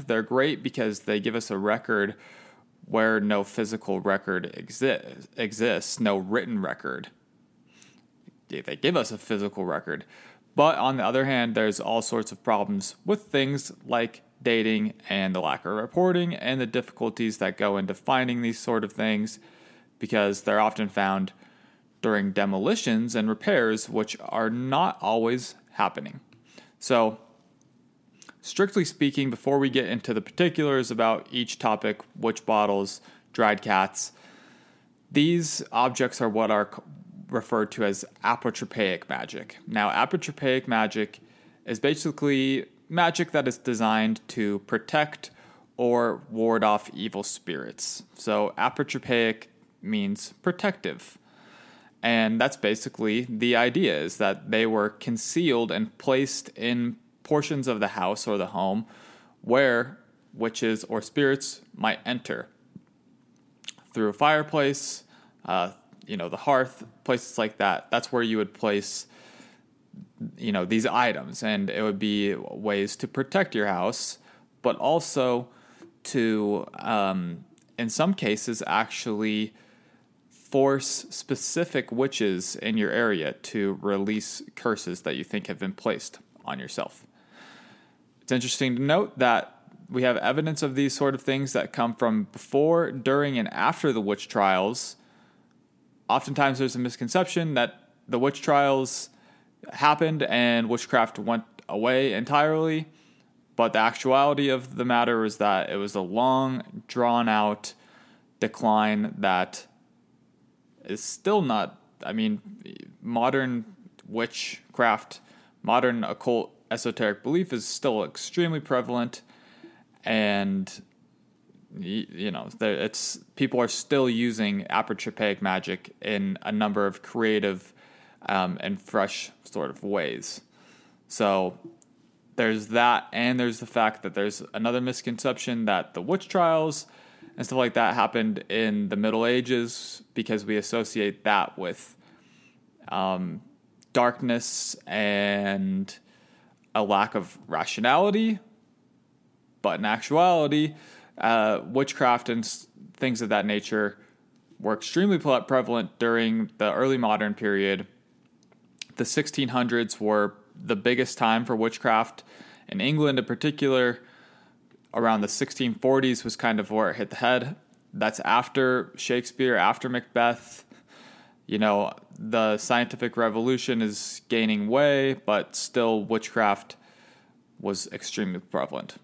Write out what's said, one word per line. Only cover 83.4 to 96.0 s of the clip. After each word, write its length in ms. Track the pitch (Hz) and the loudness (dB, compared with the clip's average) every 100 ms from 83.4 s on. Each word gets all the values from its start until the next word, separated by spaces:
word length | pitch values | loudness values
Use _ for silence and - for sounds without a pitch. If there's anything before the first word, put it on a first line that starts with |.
| - 110 98 95 | -6 -2 -2 -2
release 600 | 101 98 98 107 - - - | -2 -2 -2 -4 -6 -10 -14
curses 500 | - 120 104 90 90 | -6 -4 -4 -6 -8
that 120 | 82 67 | -6 -6
you 80 | |
think 240 | 87 104 - | -6 -8 -6
have 100 | 80 | -8
been 140 | - | -8
placed 480 | - 117 - - - _ - | -6 -4 -4 -8 -16 _ -18
on 160 | - 65 | -12 -10
yourself. 480 | 62 - - - - _ _ - - - - - _ _ _ _ | -10 -8 -8 -10 -20 _ _ -20 -20 -20 -20 -20 _ _ _ _
It's 120 | - | -2
interesting 420 | 127 123 - 131 123 | -2 0 -2 0 0
to 60 | |
note 360 | 139 175 208 - | 2 2 0 2
that 440 | 123 104 - - - - - | 4 4 0 -10 -20 -20 -6
we 140 | 123 | 0
have 140 | 127 117 | 2 2
evidence 440 | 110 143 160 147 | 2 0 0 -2
of 140 | 143 131 | -2 0
these 180 | 139 | 0
sort 220 | - 139 135 | 2 0 0
of 60 | |
things 320 | - 135 135 | -2 -2 -2
that 180 | 110 - | -2 -2
come 240 | - 117 113 | -2 -2 0
from 320 | 117 110 98 | 2 2 -2
before, 580 | - - 139 156 170 165 | -8 -2 2 4 2 0
during, 480 | 131 127 139 143 123 | -2 0 2 2 0
and 80 | 104 | -2
after 400 | - 120 - 147 | 0 0 2 0
the 80 | 113 | 0
witch 260 | 101 104 - | 0 -2 -2
trials. 680 | 110 98 92 98 127 - - _ _ _ _ _ _ _ _ _ _ | 2 4 4 2 -2 -8 -10 _ _ _ _ _ _ _ _ _ _